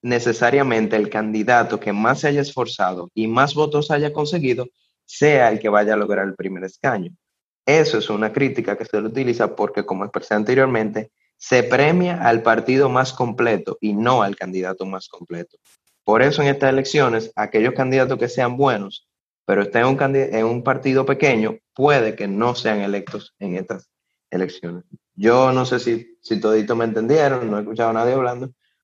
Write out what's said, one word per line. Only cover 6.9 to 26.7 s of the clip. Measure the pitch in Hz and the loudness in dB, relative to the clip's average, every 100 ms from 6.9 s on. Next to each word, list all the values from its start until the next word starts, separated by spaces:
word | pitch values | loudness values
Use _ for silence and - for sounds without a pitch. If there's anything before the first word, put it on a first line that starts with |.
| 110 87 - _ _ _ _ - | -2 -6 -12 _ _ _ _ 2
Eso | 156 - 110 | 4 4 0
es | - | -2
una | 104 107 | -2 -2
crítica | 135 139 117 110 104 | 0 -2 -2 -4 -6
que | - | -4
se | 107 | -4
le | 110 | -4
utiliza | 135 123 117 104 | -2 -2 0 0
porque, | - 104 - | 0 -4 -2
como | 104 95 | -4 -4
expresé | 104 - - | -6 -8 -2
anteriormente, | 107 104 135 131 117 110 107 110 _ _ _ | -2 2 2 2 2 -2 -6 -10 _ _ _
se | - 127 | 0 2
premia | 117 131 147 180 180 - 117 | 4 2 4 2 0 0 2
al | 113 | 2
partido | 113 113 123 131 139 | 2 0 2 2 4
más | 127 127 | 2 0
completo | - 120 117 120 104 - - | -2 -4 0 0 0 -2 -6
y | 107 | -4
no | 104 117 127 | 0 2 2
al | 101 | 2
candidato | 101 92 92 92 92 95 | -2 -8 -6 -6 -6 -10
más | 95 - | -12 -14
completo. | - 87 85 87 _ _ _ _ _ | -20 -14 -12 -12 _ _ _ _ _
Por | - 110 | 2 4
eso | 135 143 | 4 2
en | 139 | 0
estas | 139 135 | 2 2
elecciones, | 135 131 151 131 113 110 - | 0 0 2 2 0 -4 -6
aquellos | 107 110 120 | -2 2 2
candidatos | 131 131 135 131 120 | 0 0 2 0 0
que | 120 | -4
sean | - 123 127 | -2 -2 0
buenos, | 139 107 98 - _ _ _ _ - | 0 0 -4 -14 _ _ _ _ -2
pero | 98 | -2
estén | 101 117 | 0 2
en | 127 | 2
un | 135 | 2
candi-, | 139 135 131 | 0 0 0
en | 110 113 | 0 0
un | 120 | -2
partido | 127 127 135 131 | -2 -2 0 0
pequeño, | 135 139 147 113 110 113 _ | 2 0 2 2 0 -4 _
puede | - 143 139 110 - | 0 2 4 2 -2
que | 101 | -6
no | 98 120 | -2 -2
sean | 120 113 104 | -2 -2 -2
electos | 98 101 - 104 - - | -2 -6 -8 -14 -14 -12
en | 98 90 | -8 -6
estas | 95 92 - _ _ _ - | -8 -10 -14 _ _ _ -8
elecciones. | 92 92 - 87 87 - - _ | -4 -4 -6 -12 -12 -16 -20 _
Yo | - 107 123 131 | 0 4 4 4
no | 127 127 | 2 0
sé | 123 | -2
si, | 120 117 - _ | -2 -4 -6 _
si | - 107 | -6 -2
todito | 107 110 107 | 2 2 0